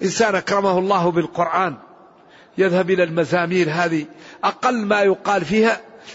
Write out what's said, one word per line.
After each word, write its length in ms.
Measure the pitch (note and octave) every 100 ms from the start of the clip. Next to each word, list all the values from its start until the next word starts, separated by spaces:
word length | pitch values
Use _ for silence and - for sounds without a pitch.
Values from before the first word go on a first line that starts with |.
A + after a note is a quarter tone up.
إنسان 320 | F#3+ - A3
أكرمه 440 | F#3+ - G3+ G3 F3+
الله 320 | F#3+ F#3+ F3
بالقرآن 680 | E3+ D#3 E3 E3 E3+ F#3 B2 - - - _ _ - - -
يذهب 320 | F#3+ F3+ F3+
إلى 120 | F#3
المزامير 680 | F3 E3 C#3+ F3 E3+ F3+ D#3+
هذه، 360 | E3 F3 D#3+ D3+ - - -
أقل 320 | G3+ - B3+ A#3+
ما 260 | G3+ G#3
يقال 420 | G3+ F#3+ G3 G3
فيها 360 | D#3 G#3+ A3+ G#3+ - - -